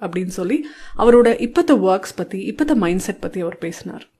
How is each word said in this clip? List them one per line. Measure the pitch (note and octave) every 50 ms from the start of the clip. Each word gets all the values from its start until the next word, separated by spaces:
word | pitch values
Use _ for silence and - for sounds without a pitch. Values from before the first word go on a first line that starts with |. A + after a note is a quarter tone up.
அப்படின்னு | G#3 F3 E3+ F#3 F#3
சொல்லி | F3+ - G3 F3 F#3+ C#4 D#4 D4 - - - - - -
அவரோட | - G#3+ A#3+ A#3+ A#3+ A#3
இப்பத்த | A#3 G3+ - A#3 A#3 - E4+ E4+ E4
ஒர்க்ஸ் | C#4+ G#3 F#3+ F#3+ F#3 F#3 - - -
பத்தி, | - F3 - G3 F#3+ G3 - -
இப்பத்த | - D4+ D4+ - A3+
மைண்ட்செட் | F#3 E3+ F#3 F#3+ - - F#3+ -
பத்தி | - E3 - F#3
அவர் | E3+ E3+ E3+
பேசினார். | - E3+ E3 D#3+ - - F3+ E3 - - - _ _